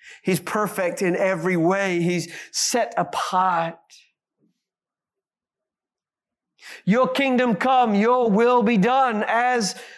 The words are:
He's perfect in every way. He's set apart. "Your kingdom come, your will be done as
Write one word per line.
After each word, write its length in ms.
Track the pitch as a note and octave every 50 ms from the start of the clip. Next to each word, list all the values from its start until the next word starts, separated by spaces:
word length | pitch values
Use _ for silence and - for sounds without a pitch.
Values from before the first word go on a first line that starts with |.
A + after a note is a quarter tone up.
| - - - - -
He's 180 | - F#3 -
perfect 600 | - - - A3 G#3+ G3 G3+ - F#3+ F3 - - G3+
in 120 | F3+ F3
every 440 | F#3 G3 F#3+ F#3+ E3+ D#3 F#3 F#3 E3+
way. 420 | D#3+ E3+ F#3+ G3 G3 F#3+ F3+ E3+
He's 320 | E3+ F3 F3 F3 E3 - - - - - -
set 420 | - - - - A#3+ A3 - -
apart. 840 | - F3 F3 - - - - - F#3 F#3 F#3 F3+ E3 E3 E3 E3+ - _ _ - - _ _ _ _ _ _ _ _ _ _ _ _ _ _ _ _ _ _ _ _ _ _ _ _ _ _ _ _ _ _ _ _ _ _ _ _ _ _ _ _ _ _ _ _ _ _ _ _ _ _ _ _ - - - - -
"Your 220 | - G3+ B3 B3+ -
kingdom 460 | B4+ - C#4 C4+ B3+ A#3+ B3+ B3 A3
come, 400 | - - B3+ C4+ B3+ B3 A#3 G#3
your 360 | G3 G#3 A3+ B3 B3+ B3 A3+
will 320 | F#3+ G#3 A#3 A#3+ B3 B3 A#3
be 160 | G#3 A#3+ G#3
done 440 | F3+ A#3 B3+ C4+ C4 B3+ A3+ G#3 G#3+
as 480 | - G3 A3+ A#3+ B3 B3+ A#3+ A3 F3+ - - - - -